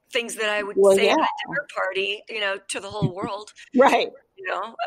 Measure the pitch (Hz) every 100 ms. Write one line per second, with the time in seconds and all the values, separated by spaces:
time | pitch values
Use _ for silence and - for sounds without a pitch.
0 | _ 254 233 214 214 208 202 196 196 196
1 | 196 294 285 - - 165 294 190 190 190
2 | 196 208 208 226 202 196 - 262 202 208
3 | 190 180 226 202 208 - - 240 262 240
4 | 165 - _ - 185 180 214 226